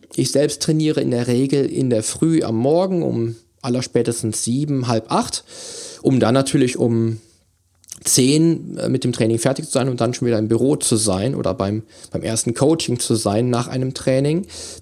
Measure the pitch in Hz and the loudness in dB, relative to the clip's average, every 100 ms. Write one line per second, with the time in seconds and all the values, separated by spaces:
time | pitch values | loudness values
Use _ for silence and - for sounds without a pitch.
0 | - - 131 139 147 - - 156 156 151 | -10 -4 -2 2 0 -2 -2 0 2 0
1 | 139 120 123 123 135 143 131 - 131 113 | 0 -2 0 0 2 0 0 0 0 0
2 | - - 160 160 - 110 131 165 190 180 | -2 -2 0 2 0 0 2 2 2 0
3 | 139 117 117 113 _ _ 127 123 127 123 | -2 -2 -4 -6 _ _ -4 -4 -2 -2
4 | 120 113 113 - - 127 147 139 123 117 | 0 -2 -4 -4 -2 -2 0 -2 0 0
5 | - 175 240 - - - - - - - | 0 -2 -2 -6 -12 -18 -16 -14 -16 -4
6 | - 131 107 131 135 156 127 - 120 117 | 2 4 4 4 2 2 2 2 0 2
7 | 113 113 _ _ _ _ _ _ - - | 0 -2 _ _ _ _ _ _ -20 -10
8 | - - 127 151 165 165 - - - 131 | 0 2 4 4 4 2 -4 -6 -2 0
9 | 127 120 113 113 131 131 160 135 131 120 | -2 0 2 2 0 -2 -2 -2 0 0
10 | 117 120 120 113 110 113 127 151 - 113 | -2 0 0 0 2 2 2 0 0 0
11 | 107 92 117 139 - 95 98 107 110 - | 2 0 0 -2 -2 -2 -2 -2 -6 -18
12 | - - 107 110 - 113 143 165 - 120 | -10 -6 -4 -2 -2 2 2 2 0 -4
13 | - 110 104 104 123 120 123 131 131 139 | 0 0 2 0 2 0 -2 -4 -4 -4
14 | - 131 143 165 202 - - - | 0 2 2 0 -4 -12 -16 -4